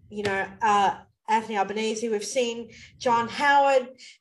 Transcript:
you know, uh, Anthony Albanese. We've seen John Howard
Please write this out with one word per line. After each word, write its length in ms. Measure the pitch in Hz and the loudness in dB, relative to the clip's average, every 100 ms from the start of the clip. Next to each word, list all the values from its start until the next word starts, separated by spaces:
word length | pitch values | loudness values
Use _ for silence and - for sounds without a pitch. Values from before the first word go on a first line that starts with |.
| - | -16
you 140 | 208 | -6
know, 240 | 202 196 185 - | -4 -4 -6 -2
uh, 340 | 220 202 190 - - _ - | 2 4 2 0 -14 _ -2
Anthony 260 | 226 214 | -2 0
Albanese. 540 | 208 196 208 220 220 226 | -4 -2 -2 -4 -4 -4
We've 160 | 208 | -4
seen 460 | 208 262 240 233 226 - - - | -4 -4 -4 -6 -12 -18 -20 -6
John 300 | 254 233 226 | 0 0 -2
Howard 600 | - 285 285 277 269 247 - - - | 0 4 6 6 4 0 -14 -20 -20